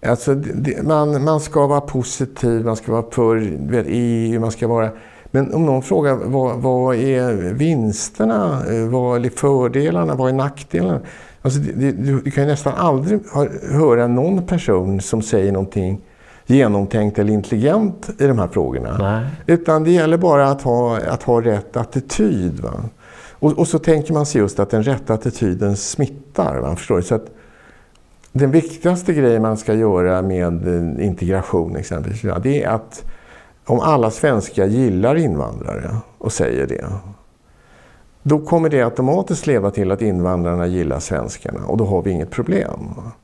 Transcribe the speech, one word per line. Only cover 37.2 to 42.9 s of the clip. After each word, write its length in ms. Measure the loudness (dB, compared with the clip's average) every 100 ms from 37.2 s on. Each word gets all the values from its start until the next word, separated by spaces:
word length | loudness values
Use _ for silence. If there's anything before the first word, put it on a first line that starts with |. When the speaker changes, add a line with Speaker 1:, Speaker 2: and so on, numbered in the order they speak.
| -20 _ _ _ _ -20 -20 -20 -20 _
Speaker 1:
då 160 | 0 0
kommer 300 | 2 0 2
det 140 | 2
automatiskt 640 | 0 0 0 0 -2 -4 0
leda 240 | 0 0
till 200 | 0 0
att 120 | 0
invandrarna 640 | 0 0 0 0 0 0 0
gillar 340 | 0 -2 -4
svenskarna 600 | -4 -4 -6 -8 -10 -10 -4
och 100 | -2
då 80 |
har 180 | 0 0
vi 80 | 0
inget 200 | -2 -4
problem, 500 | -4 -2 -2 -2 -8 -12